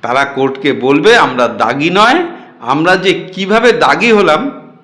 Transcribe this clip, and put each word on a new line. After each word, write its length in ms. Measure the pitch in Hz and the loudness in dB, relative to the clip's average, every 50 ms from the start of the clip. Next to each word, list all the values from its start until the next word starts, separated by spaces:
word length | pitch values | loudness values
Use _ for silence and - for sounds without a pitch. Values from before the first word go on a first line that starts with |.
| - | -4
তারা 220 | 117 123 135 139 | -2 0 0 -2
কোর্টকে 480 | - - 135 135 135 131 - - 147 127 | -2 -2 -2 -2 -2 -4 -2 -2 -2 -2
বলবে, 440 | 117 120 131 139 151 151 214 240 | -2 0 0 0 2 4 4 4
"আমরা 320 | 233 165 139 131 123 123 117 | 4 2 0 0 -2 -2 -2
দাগি 420 | 107 104 110 110 123 139 147 170 | 0 -2 -2 -2 -2 -2 -2 -2
নয়, 360 | 180 196 214 233 254 349 349 339 - - - - - - | 0 2 2 2 2 0 -2 -4 -10 -16 -20 -20 -20 -16
আমরা 360 | - 117 131 151 160 175 185 | -6 -4 -2 0 2 0 0
যে 320 | 180 175 196 170 - - - - | 0 0 -2 -2 -2 -4 -12 -10
কিভাবে 400 | 185 190 190 208 226 233 247 220 | -8 -4 0 0 2 2 2 2
দাগি 400 | 160 - 127 139 151 190 233 226 | 2 2 0 2 0 2 2 2
হলাম 380 | 208 202 165 151 151 233 285 - - - - - - | 4 4 2 2 0 -2 -6 -8 -10 -20 -20 -20 -20